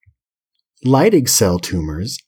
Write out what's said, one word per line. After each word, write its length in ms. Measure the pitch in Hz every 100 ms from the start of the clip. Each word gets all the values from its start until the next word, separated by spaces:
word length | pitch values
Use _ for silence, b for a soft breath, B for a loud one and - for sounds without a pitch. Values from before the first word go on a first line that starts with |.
| _ _ _ _ _ _ _ _
Leydig 460 | 127 143 196 196 127
cell 300 | - 98 87
tumors 580 | - 92 78 76 107 -